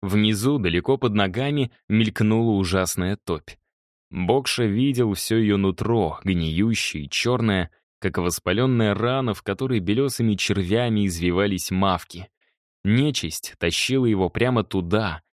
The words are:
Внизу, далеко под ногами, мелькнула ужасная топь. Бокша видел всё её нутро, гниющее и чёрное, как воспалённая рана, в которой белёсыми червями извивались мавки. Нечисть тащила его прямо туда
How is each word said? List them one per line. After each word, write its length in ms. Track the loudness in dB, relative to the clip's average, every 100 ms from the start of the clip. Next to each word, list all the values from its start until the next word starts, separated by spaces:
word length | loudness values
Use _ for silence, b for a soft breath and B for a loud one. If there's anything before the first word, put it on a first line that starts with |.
Внизу, 580 | 0 2 2 2 0 0
далеко 380 | 0 0 0 0
под 160 | 0
ногами, 580 | 0 0 -2 -4 -2 -4 b b
мелькнула 640 | 2 2 2 2 2 2
ужасная 640 | 2 2 0 -2 -2 -4 -4
топь. 340 | -6 -8 -8 -20 _ _ _ _ _
Бокша 540 | -6 2 2 0 0
видел 500 | 0 2 0 2 0
всё 240 | 0 0 2
её 200 | 4 4
нутро, 640 | 2 0 0 2 0 -2
гниющее 800 | -2 0 0 0 0 0 -4 -6
и 60 | -8
чёрное, 600 | -4 -2 0 0 0 -2 _ _ _
как 180 | -6 -2
воспалённая 760 | -2 -2 -2 0 2 2 2 2
рана, 380 | -2 -2 -4
в 100 | -4
которой 360 | -6 -4 -2 -2
белёсыми 560 | 0 0 0 0 0 0
червями 680 | 0 -2 0 0 0 0 0
извивались 640 | 0 0 2 2 0 -2
мавки. 600 | 0 2 0 -4 -16 -18 _ _ _ _ _
Нечисть 720 | 0 2 2 0 -6 -8 -12 -4
тащила 460 | -2 -2 0 2 2
его 240 | 2 0
прямо 340 | 0 0 0
туда 580 | 0 -2 0 0 -2 -6 _